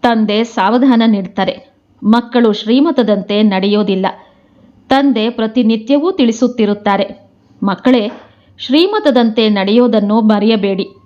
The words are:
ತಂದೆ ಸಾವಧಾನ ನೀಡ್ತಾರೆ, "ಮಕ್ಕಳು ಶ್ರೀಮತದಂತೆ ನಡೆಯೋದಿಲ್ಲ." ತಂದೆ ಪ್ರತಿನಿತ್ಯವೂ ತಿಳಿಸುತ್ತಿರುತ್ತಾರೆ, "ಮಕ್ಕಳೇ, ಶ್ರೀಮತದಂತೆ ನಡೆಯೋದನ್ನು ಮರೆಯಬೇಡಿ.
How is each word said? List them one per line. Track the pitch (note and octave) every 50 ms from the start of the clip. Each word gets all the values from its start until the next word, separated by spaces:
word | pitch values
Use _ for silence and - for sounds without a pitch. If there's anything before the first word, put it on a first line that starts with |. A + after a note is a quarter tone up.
| -
ತಂದೆ | B3 A#3 A3 A3 G#3 G#3 G#3+ A#3
ಸಾವಧಾನ | A#3 - - F#3+ F#3+ A3+ B3 B3+ C#4 B3 A#3 A3+
ನೀಡ್ತಾರೆ, | A3 G#3+ G3+ F#3+ F3 - - F#3+ - - - - _ _ _ _ _ _ _ -
"ಮಕ್ಕಳು | G3+ A3 A#3+ A#3+ A#3+ - B3 A#3+ A3+ G#3
ಶ್ರೀಮತದಂತೆ | - - G#3+ A#3 C4 C#4+ E4 D4 C4 A#3+ G#3 G#3 G3+ F#3 - G#3 G#3 G#3+
ನಡೆಯೋದಿಲ್ಲ." | G#3+ G3 F#3+ F#3+ G3+ G#3 G#3 G#3 F#3+ F#3+ F#3+ F#3 - - - - _ _ _ _ _ _ _ _ - _ _ _ _
ತಂದೆ | C4+ C4+ C#4 C#4+ B3+ A3+ G#3+ A#3
ಪ್ರತಿನಿತ್ಯವೂ | A#3+ B3 A#3 A3 A3 B3+ A#3+ A3 A3+ A3 A3 A3+ C#4 D4 D4 F4+ F#4+
ತಿಳಿಸುತ್ತಿರುತ್ತಾರೆ, | F#4+ C4 A#3 A3 - C4 A#3+ B3 - A3 G3+ G#3 G#3 - G#3 G3 G3 G3+ - - - - _ _ _ _ _ _ _ -
"ಮಕ್ಕಳೇ, | G3+ F#3+ - - B3+ B3+ B3 G#3 G#3+ - - - - _ _ _ _ _ _
ಶ್ರೀಮತದಂತೆ | - - B3 D#4 E4+ G4 G#4 G#4+ G#4+ D4+ B3+ B3 A#3 A3+ A3 A#3 A3 G#3+
ನಡೆಯೋದನ್ನು | G#3 G3+ F#3+ G3 G#3+ A#3+ B3 B3 A#3+ A3 G3+ G3+ G#3 A3+
ಮರೆಯಬೇಡಿ. | A3 A3 G#3+ G3+ G3 A3 A3+ G#3+ F#3+ G3+ G3 F#3 F#3+ - - - _